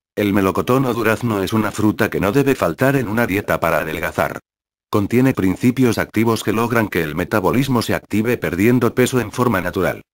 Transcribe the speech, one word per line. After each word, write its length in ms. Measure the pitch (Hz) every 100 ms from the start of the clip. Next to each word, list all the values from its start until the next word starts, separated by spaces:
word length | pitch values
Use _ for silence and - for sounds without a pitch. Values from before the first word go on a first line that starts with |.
| _ -
El 160 | 104
melocotón 520 | 101 95 90 120 131
o 80 | 131
durazno 500 | 117 110 107 120 101
es 100 | 92
una 180 | 110 104
fruta 400 | - 104 92 101
que 100 | 76
no 120 | 95
debe 220 | 135 139
faltar 420 | 131 87 80 131 139
en 120 | 104
una 180 | 110 117
dieta 340 | 98 - 82
para 180 | 85 78
adelgazar. 600 | 82 80 82 - 76 - - _ _ _ _
Contiene 420 | 107 98 117 131
principios 640 | 123 95 - 123 123 120 98
activos 440 | 82 107 113 110
que 100 | 117
logran 360 | 107 117 117 101
que 140 | 90
el 120 | 78
metabolismo 680 | 78 87 107 90 110 135 120
se 120 | 104
active 420 | 87 - 104 113 120
perdiendo 580 | 80 85 110 123 113
peso 260 | 127 127 127
en 120 | 104
forma 280 | - 120 95
natural. 420 | 87 92 78 55 -